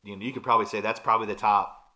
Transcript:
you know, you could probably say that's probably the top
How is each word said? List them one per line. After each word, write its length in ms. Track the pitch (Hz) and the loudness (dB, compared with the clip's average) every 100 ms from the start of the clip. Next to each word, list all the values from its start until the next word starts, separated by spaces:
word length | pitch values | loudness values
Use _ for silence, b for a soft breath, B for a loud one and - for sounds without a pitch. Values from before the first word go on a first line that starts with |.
you 120 | 101 98 | -14 -10
know, 80 | |
you 100 | 117 | -8
could 100 | 127 | -8
probably 220 | 127 117 104 | 2 2 2
say 160 | 107 | -2
that's 180 | 104 113 | -2 -4
probably 280 | - 113 107 | 0 0 0
the 80 | 98 | -2
top 580 | 107 101 95 - _ | 2 2 2 -10 _